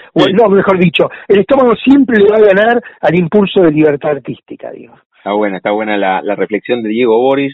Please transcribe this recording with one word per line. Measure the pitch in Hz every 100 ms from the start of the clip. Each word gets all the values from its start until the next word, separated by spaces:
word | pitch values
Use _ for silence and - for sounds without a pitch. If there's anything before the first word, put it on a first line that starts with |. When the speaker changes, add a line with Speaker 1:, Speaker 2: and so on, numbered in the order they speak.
| - 165
Speaker 1:
Sí. |
Speaker 2:
o, | 185 196
no, | 220
mejor | 196 185 185
dicho, | 175 - 160 - -
el | 202
estómago | 190 277 254 214
siempre | - 285 254 226
le | 202
va | 214
a | 208
ganar | 190 220 240 - -
al | 151 170
impulso | 165 208 196 196
de | 170
libertad | 151 156 143 156 139
artística, | - 117 _ 120 120
digo. | 117 120 _ _ _
Speaker 1:
Está | 101
buena, | 104 104 92
está | 107
buena | 104 107 104
la, | 98 92
la | 90 98
reflexión | 95 101 - 123
de | 110
Diego | 110 123 110
Boris | 131 135 139